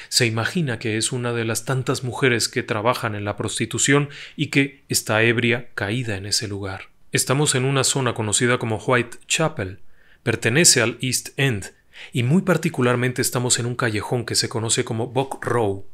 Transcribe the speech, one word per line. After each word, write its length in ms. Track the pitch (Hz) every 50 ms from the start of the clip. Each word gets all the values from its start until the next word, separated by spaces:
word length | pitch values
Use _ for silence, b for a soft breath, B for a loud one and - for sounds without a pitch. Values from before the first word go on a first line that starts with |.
| B B
se 180 | - - 123
imagina 520 | 113 110 113 110 - - 180 160 131 113 -
que 200 | - 110 107 113
es 120 | 110 -
una 220 | 131 123 120 120 117
de 140 | 117 113
las 180 | 117 110 - -
tantas 400 | - 131 131 123 - 131 - 131
mujeres 440 | 123 107 - 139 127 120 110 - -
que 140 | - 123 113
trabajan 520 | - 120 107 104 120 123 - - 113 104
en 100 | 104 101
la 120 | 104 104
prostitución 760 | - 123 - - - 123 110 - 113 - 139 139 143 147 143 B B B B B
y 120 | - 147 -
que 360 | - 139 135 135 - - - -
está 320 | 120 - - - 110 107 113
ebria, 480 | 117 117 120 117 117 117 120 - - -
caída 440 | - 101 98 110 131 127 110 101 95
en 80 | 98
ese 220 | 104 98 - 104 98
lugar. 420 | 101 98 101 95 95 95 - - - - - - -
Estamos 420 | 127 - - 131 143 151 143 -
en 100 | 127 127
una 200 | 139 139 135 123
zona 280 | - - 143 131 120 110
conocida 460 | - 110 104 101 - 123 120 123 123
como 180 | 123 113 110
Whitechapel, 1040 | 98 - - 127 120 117 - - - - - - - 165 151 - - 98 92 98 - b b b b b b b b -
pertenece 600 | 120 110 - - 117 117 156 175 - - 127 110
al 160 | 117 - -
East 300 | 131 131 117 - - - - -
End, 340 | 139 135 113 98 - - B B B B B B B B B
y 120 | 135 117
muy 180 | 127 156 190 190
particularmente 800 | 190 170 160 160 160 - - 123 123 123 120 123 127 123 -
estamos 380 | 117 - - 127 123 123 - -
en 80 | 117
un 100 | 120 123
callejón 480 | - 131 117 107 104 - - - 123 110
que 100 | - 120
se 140 | - - 110
conoce 360 | - 113 110 107 - 131 117
como 220 | - 117 110 120
Buck 380 | 135 110 131 135 - - - -
Row. 420 | - 113 120 113 101 98 98 - -